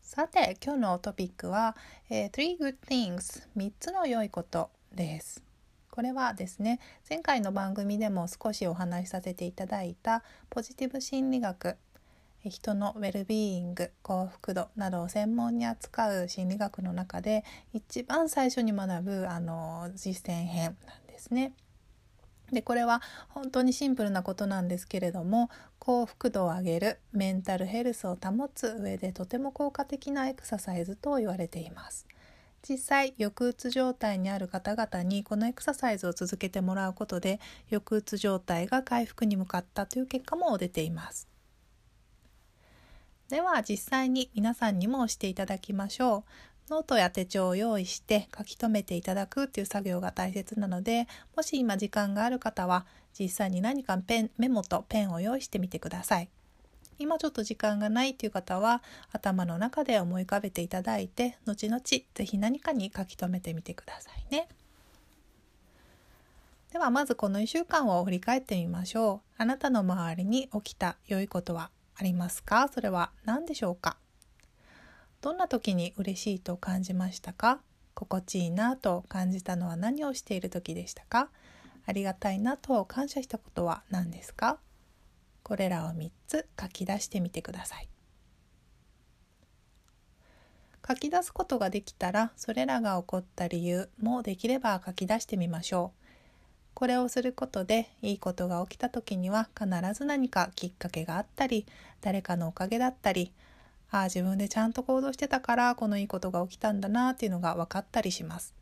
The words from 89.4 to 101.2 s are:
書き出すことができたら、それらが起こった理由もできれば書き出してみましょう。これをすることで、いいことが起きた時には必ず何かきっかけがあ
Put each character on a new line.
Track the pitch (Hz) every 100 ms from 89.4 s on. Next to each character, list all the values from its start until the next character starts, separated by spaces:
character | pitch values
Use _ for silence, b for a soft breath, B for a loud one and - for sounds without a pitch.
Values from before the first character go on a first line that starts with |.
| _ _ _ _ _ _ _ _ b b b b b b -
書 |
き | 254 294
出 | 349
す | 349
こ | -
と | 440 254
が | 196
で | 202
き | -
た | - 180
ら、 | 196 226 -
そ | -
れ | 220 262
ら | 254
が | 220 185
起 | 180
こ | 185
っ | 180 -
た | 175
理 | 170
由 | 175 180 190 -
も | 220 247
で | 226
き | 185 226
れ | 262
ば | 254 190
書 | 185
き | 180 185
出 | 220
し |
て | - 202
み | 175
ま | 165
し | 170
ょ | 185 180 -
う。 | b b b b b b _
こ | - 254
れ | 247
を | 247
す | 254
る | 247
こ | 254 262
と | 208
で、 | 185 220 226 -
い | 214
い | 196
こ | -
と | 180 180
が | 175 180
起 | -
き |
た | 247
時 | 247 226 190
に | 180
は | 208 220 -
必 | 202 180 185
ず | 214
何 | 285 285 254
か | 208 175 -
き | 180
っ |
か | - 180
け | 165
が | 165
あ | 165